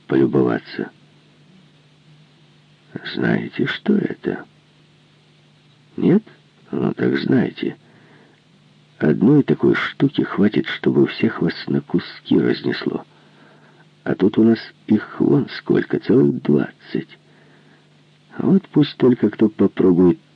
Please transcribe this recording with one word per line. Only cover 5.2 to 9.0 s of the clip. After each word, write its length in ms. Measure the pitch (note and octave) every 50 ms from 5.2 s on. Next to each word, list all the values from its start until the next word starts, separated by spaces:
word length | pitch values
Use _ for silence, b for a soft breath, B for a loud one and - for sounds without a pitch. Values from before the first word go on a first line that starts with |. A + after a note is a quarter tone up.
| _ _ _ _ _ _ _ _ _ _ _ _ _ _ _
Нет? 260 | - - - E3 A3 - - - _ _ _ _ _ _ _
Ну 240 | - - C2 - -
так 240 | - - B1 C2 C#2
знайте. 580 | - - B2 B2+ F#2 - - - - - - - b b b b b b b b b b b b b b _ _ _ _ _ _ _ _ _
Одной 440 | -